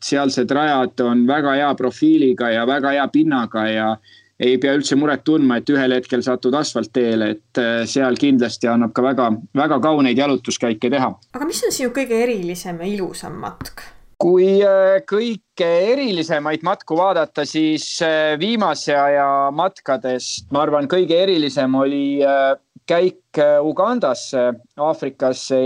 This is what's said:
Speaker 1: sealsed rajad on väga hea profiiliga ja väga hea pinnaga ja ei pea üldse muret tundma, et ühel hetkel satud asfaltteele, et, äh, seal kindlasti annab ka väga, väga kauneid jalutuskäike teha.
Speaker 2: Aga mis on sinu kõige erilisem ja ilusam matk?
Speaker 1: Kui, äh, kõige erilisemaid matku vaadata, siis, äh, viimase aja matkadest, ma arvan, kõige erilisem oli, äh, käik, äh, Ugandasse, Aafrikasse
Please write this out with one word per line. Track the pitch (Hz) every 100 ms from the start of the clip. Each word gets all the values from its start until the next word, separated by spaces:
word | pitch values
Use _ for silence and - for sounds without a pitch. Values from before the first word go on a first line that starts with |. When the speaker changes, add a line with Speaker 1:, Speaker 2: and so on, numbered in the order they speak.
Speaker 1:
sealsed | - 143 139 135 117
rajad | 139 151 139 123 - 120
on | 120 120
väga | 147 143 135
hea | 143 135
profiiliga | 127 - 151 160 135 123 120 113
ja | 117
väga | 139 139 139
hea | 139
pinnaga | 143 160 139 113 113 110
ja | 110 110 110 _ - _ -
ei | 123 127
pea | 139 143
üldse | 139 135
muret | 151 135
tundma, | - 156 135 120
et | 113
ühel | 143 131 127
hetkel | 123 123
satud | 113 123 127 143
asfaltteele, | 156 151 127 131 120 113 107 107
et, | _ -
äh, | 117 117 113
seal | 139 131 117
kindlasti | 143 131 120 - 123
annab | 120 117
ka | - 131
väga, | 131 120 107 - 139
väga | 156 143
kauneid | 143 156 135 120
jalutuskäike | 143 127 123 - 120 110 123
teha. | 135 123 92 _ 247
Speaker 2:
Aga | 302
mis | -
on | 453
sinu | - 247 254
kõige | 254 226
erilisem | 247 220 175 180 190 170
ja | 185
ilusam | 208 180 - - 185
matk? | - - - - - - - -
Speaker 1:
Kui, | 175 185 190 196
äh, | 202 190 190 196 190
kõige | 202 233 220 _ - 170 170 196
erilisemaid | 269 269 180 160 156 147 156 170
matku | 208 - 160
vaadata, | 190 175 151 - 143
siis, | 156 156 156 - -
äh, | 165 156 156 151
viimase | 190 233 190 147 - 143
aja | 143 143 139 139 139 147
matkadest, | 185 - - 131 127 127 - - -
ma | 143 151
arvan, | 147 143
kõige | 180 175 165
erilisem | 190 175 147 135 131 131
oli, | 139 143 139 143
äh, | 139 139 135 139 _ - -
käik, | 170 180 180 _ -
äh, | 147 147
Ugandasse, | 151 151 202 247 139 123 - 131 123 117 _ -
Aafrikasse | 151 156 139 - 131 131 - 131